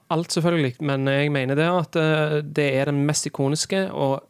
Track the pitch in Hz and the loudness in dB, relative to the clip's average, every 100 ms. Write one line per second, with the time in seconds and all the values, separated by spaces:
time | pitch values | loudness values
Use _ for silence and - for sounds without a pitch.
0 | - 160 170 - 165 170 135 123 147 139 | -4 -4 -2 0 2 2 0 -2 -2 0
1 | 135 139 147 143 127 139 165 180 160 170 | 0 2 2 0 0 0 2 0 0 0
2 | 156 156 151 151 147 151 143 131 143 143 | 2 2 2 -2 -2 0 2 2 2 2
3 | 143 151 160 - 139 151 - 190 190 139 | 0 0 -4 -2 0 0 -2 -2 -2 -2
4 | 139 135 - | 0 -2 -6